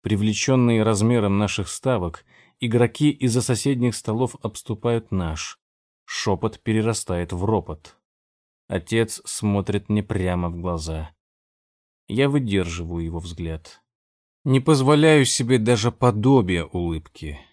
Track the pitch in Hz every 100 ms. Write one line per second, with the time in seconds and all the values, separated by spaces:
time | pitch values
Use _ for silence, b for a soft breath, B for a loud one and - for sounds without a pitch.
0 | - 104 107 107 - 131 120 113 110 101
1 | 110 120 104 98 104 - 92 - 131 117
2 | 87 - _ b b b 120 120 123 -
3 | 147 143 127 120 120 117 139 127 120 -
4 | - 110 123 - 110 - - 107 120 117
5 | 113 95 85 80 - - _ _ _ _
6 | - - - 92 110 - - 110 110 110
7 | - 87 85 87 98 110 82 78 - _
8 | _ _ _ _ _ _ _ 92 85 113
9 | 113 - - - 107 101 95 101 - 104
10 | 101 95 92 90 87 85 90 85 80 80
11 | 80 _ _ _ _ _ _ _ _ _
12 | _ 110 139 143 120 98 87 85 82 85
13 | 82 82 85 85 82 80 - - _ _
14 | _ _ _ _ 143 135 131 147 135 147
15 | 160 151 127 - 117 127 110 120 117 -
16 | 123 107 120 135 92 87 80 90 85 80
17 | - - 78 69 -